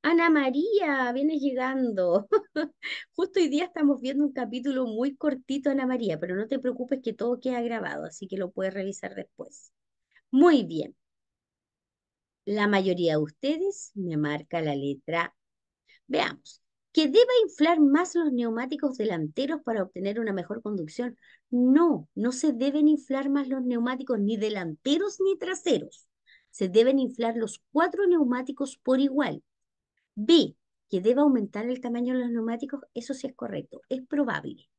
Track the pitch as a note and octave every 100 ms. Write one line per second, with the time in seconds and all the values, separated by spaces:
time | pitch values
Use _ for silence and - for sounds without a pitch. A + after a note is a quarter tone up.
0 | D4 E4+ E4+ D#4 C4+ C4 F#4 G#4 E4+ C#4
1 | B3 B3+ C#4+ D#4 C#4 B3+ B3+ C4+ B3+ G3
2 | F3+ F3 G3+ G#4 - - D#4+ _ - -
3 | - - F4+ G4 D#4+ C#4+ F4 E4+ D4 C#4
4 | B3 C#4 D4 C4+ A3+ B3 B3+ C4 B3 A3
5 | C4+ C4+ D4+ C4 - C#4 C#4+ C#4 B3+ B3+
6 | A3 D#3 F3 F#3 A3 C4+ B3+ B3 B3+ C4+
7 | A#3+ A3+ A#3+ B3 B3+ B3 A#3 A3+ F#3 C#3+
8 | D#3+ - F#3+ F#3+ F#3 F#3+ F#3+ F#3+ G3 G3
9 | - G3 F#3+ _ - - _ _ _ _
10 | _ _ _ B3+ F4 D4 F3+ E3 - -
11 | _ _ _ _ _ _ _ _ _ _
12 | _ _ _ _ - G#3 G#3 G3 F#3+ F3
13 | E3+ D3+ D3+ _ C4+ D#4+ G4 G4 - G#3
14 | F3+ D#3 D3 D3+ D3+ E3+ D#3 C#3+ C#3 C#3
15 | - E3+ - _ _ _ _ _ _ _
16 | _ - - - - - _ _ _ -
17 | D#4 D#4+ B4 B4 A4 - D4+ E4+ D4 C#4+
18 | F4+ E4+ D#4 B3 A#3 A3+ B3+ D4 D4 B3+
19 | A3 E3+ D#3 D3+ C4+ D#4+ D#4 A3+ F#3+ F3+
20 | G3 G#3+ A3+ G3 F#3+ A3 G#3+ G3+ D#3 -
21 | B3 A#3+ _ _ _ B3 B3 C#4+ E4+ G#3+
22 | - - A3+ B3+ D#4 A#3 C4+ C#4+ D4+ D4
23 | - C4+ C#4 C#4+ C4 C4 B3 A#3+ A#3 B3+
24 | C4+ A3+ G3+ A3 G#3+ G#3+ E3+ D3+ - D#4
25 | G4+ - F#4+ G4 E4+ F#4 F4+ G#3+ - -
26 | _ _ _ _ _ - F#3+ F#3+ A#3+ C4+
27 | B3+ - A#3 A#3 G#3+ - _ D4 E4+ E4+
28 | G4 F4 C4 B3 B3+ C4+ C#4 - - C4
29 | C#4 C4 A#3+ D3 _ _ _ _ _ _
30 | _ - G#3+ E4+ D3+ - _ _ _ F#3+
31 | G3+ B3 D4 B3+ G3+ G#3 A#3 B3+ B3 A#3+
32 | B3 B3+ A#3+ A#3 A3+ A#3 C#4 C#4 - -
33 | A#3 C4 C4 - - G3+ - - _ C4
34 | B3+ D4 B3+ D3+ D3+ - _